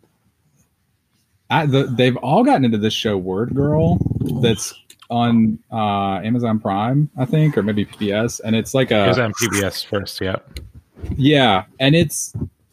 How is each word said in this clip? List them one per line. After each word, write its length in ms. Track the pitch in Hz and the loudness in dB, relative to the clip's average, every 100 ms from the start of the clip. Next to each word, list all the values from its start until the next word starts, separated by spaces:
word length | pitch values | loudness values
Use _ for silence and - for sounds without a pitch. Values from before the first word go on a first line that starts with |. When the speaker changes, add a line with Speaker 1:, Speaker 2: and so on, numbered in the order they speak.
| _ _ _ _ _ _ _ _ _ _ _ _ _ _ _ | _ _ _ _ _ _ _ _ _ _ _ _ _ _ _
Speaker 1:
I, 180 | 139 151 | 0 2
the, 180 | 135 | 0
they've 320 | 143 120 127 123 | 0 2 2 2
all 260 | 123 175 | 0 2
gotten 200 | 240 - | 4 4
into 140 | 123 110 | 2 2
this 160 | 107 | 0
show, 220 | - 113 98 | -2 -2 -2
Word 380 | 92 92 123 | -2 -4 -2
Girl, 440 | 131 143 156 165 175 - - 127 123 | -2 0 2 2 0 -2 -4 -4 2
that's 320 | 117 110 - - _ - _ | 2 2 -4 -14 _ -20 _
on, 480 | 117 120 117 110 110 _ | 0 2 4 4 0 _
uh, 460 | 117 107 101 98 95 | -4 -2 0 -2 -4
Amazon 340 | 104 123 120 110 | -2 -2 0 -2
Prime, 500 | 107 98 113 139 151 - | -2 -2 0 0 -2 -2
I 80 | |
think, 320 | 131 156 156 127 | -2 2 2 2
or 60 | |
maybe 220 | 101 104 | 0 -2
P 120 | 95 - | -4 -4
B 140 | 104 | -4
S, 280 | 104 117 - | -2 -2 -6
and 160 | 110 110 | -2 -2
it's 180 | - | 0
like 160 | 135 131 | -2 2
a 140 | 107 | 2
Speaker 2:
It 40 | 95 | 2
was 100 | 92 | 2
on 140 | 113 98 | -2 -2
P 100 | 113 | -2
B 60 | 98 | 0
S 180 | 98 - | -2 -6
first, 380 | - 101 95 - | -8 -8 -8 -8
yeah. 160 | 95 95 - - - - _ - - - | -6 -6 -10 -20 -20 -20 _ -16 -10 0
Speaker 1:
Yeah, 480 | 131 147 123 95 - _ | 2 4 4 2 -2 _
and 160 | 135 | 2
it's, 400 | 160 160 - - - - _ _ | 2 2 -4 -10 -10 -12 _ _